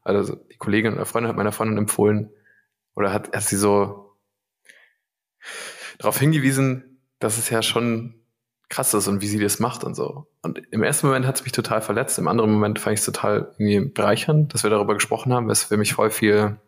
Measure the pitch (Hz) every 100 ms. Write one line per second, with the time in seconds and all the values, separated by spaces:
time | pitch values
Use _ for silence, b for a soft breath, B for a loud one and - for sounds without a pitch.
0 | - 98 101 - - _ - 104 110 -
1 | - 113 113 117 104 - 110 107 107 -
2 | 104 107 107 b b b b _ _ -
3 | 101 101 104 104 101 98 104 101 101 -
4 | - _ _ _ _ _ b b b b
5 | _ _ _ _ B B B B B B
6 | - - 139 156 131 135 135 127 - _
7 | _ _ 113 110 113 113 110 120 120 113
8 | 117 - _ _ _ _ _ - 123 107
9 | 98 98 101 107 101 - 117 120 - 78
10 | 73 - - _ - - - 220 - 147
11 | 147 135 131 131 - - - 110 - 107
12 | 120 - 82 110 110 107 104 104 - 104
13 | - - 104 104 - - 104 101 101 -
14 | 104 110 - 156 151 - 107 104 104 104
15 | - 117 - 123 113 107 - 107 104 -
16 | 107 - 107 104 104 104